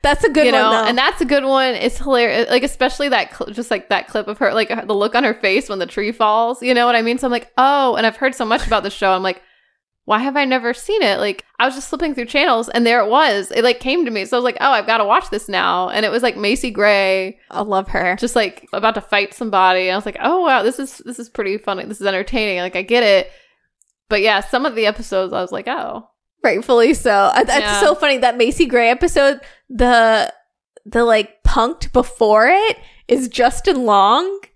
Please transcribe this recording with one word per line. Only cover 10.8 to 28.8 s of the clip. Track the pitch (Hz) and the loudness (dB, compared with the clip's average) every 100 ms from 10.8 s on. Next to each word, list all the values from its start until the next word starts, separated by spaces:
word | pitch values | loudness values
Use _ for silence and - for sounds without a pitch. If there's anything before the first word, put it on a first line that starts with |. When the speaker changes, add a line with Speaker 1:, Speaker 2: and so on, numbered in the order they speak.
| - 427 | -4 0
Speaker 2:
it?" | 247 196 | 0 0
Like, | 208 190 _ - | -2 -6 _ -4
I | 262 | -2
was | 262 | -2
just | - | -10
flipping | 294 330 269 | -6 -4 -6
through | 233 | -4
channels | 285 330 226 247 | -2 0 0 -2
and | - | 0
there | 233 240 | 2 2
it | 208 | 2
was. | 254 302 202 185 | 2 2 0 -2
It, | - | 0
like, | 240 240 | 0 0
came | 262 339 269 | -2 -2 -2
to | |
me. | 220 190 | -4 -4
So | 247 | -2
I | |
was | |
like, | 247 - | -2 -2
"Oh, | 285 | 0
I've | 240 202 | 0 0
gotta | 226 202 | 0 2
watch | 247 - | 0 0
this | 208 - | -8 -4
now." | 185 185 180 185 | -2 0 0 -2
And | - | -2
it | 214 | -2
was, | 233 | 0
like, | 240 202 | -2 -2
Macy | 208 262 247 | -2 -2 -4
Gray | 202 208 202 196 190 190 - _ | 0 2 2 2 0 -4 -12 _
Speaker 1:
I | - | -8
love | 208 190 196 | -2 -4 -2
her. | - 180 190 | -2 -2 -2
Speaker 2:
just, | 240 240 | -2 -2
like, | 202 - - | -2 -6 -10
about | - 226 226 | -2 -2 -2
to | |
fight | - 202 196 - | -2 -2 -2 -8
somebody. | 226 196 185 185 | -2 2 4 2
And | 185 | 0
I | 190 | -4
was | 208 | -6
like, | - | -4
"Oh, | 262 359 | -2 0
wow, | 339 254 | 2 2
this | 208 262 | 0 -4
is, | 269 - - | -12 -14 -16
this | 240 | -14
is | 233 | -12
pretty | - 202 202 | -8 -6 -6
funny. | 202 190 - | -6 -8 -10
This | 208 | -6
is | 196 | -4
entertaining. | 190 190 247 214 180 | -4 -4 -2 -2 -4
Like, | 180 180 | -4 -6
I | |
get | 190 240 | 0 2
it." | 220 196 - - _ _ _ _ _ _ _ | 4 2 0 -14 _ _ _ _ _ _ _
But | 208 | 0
yeah, | 214 202 | 2 0
some | - 254 285 | 0 -4 -2
of | |
the | 226 214 | -2 -2
episodes | 214 220 190 185 | -2 -6 -4 -2
I | 202 | -4
was | 185 | -6
like, | 196 196 | -8 -8
"Oh." | 269 - 226 - _ _ _ | -8 -8 -10 -16 _ _ _
Speaker 1:
Rightfully | 240 190 240 240 233 320 | -2 -2 2 4 4 2
so. | 240 202 196 | 2 4 4
I, | - | 2
that's | 262 277 | 2 0
Speaker 2:
Yeah. | 208 202 | 0 2
Speaker 1:
so | 302 | 2
funny. | 294 294 262 | 2 0 2
That | 247 240 | 0 2
Macy | 240 - 277 | 0 2 0
Gray | 240 | 4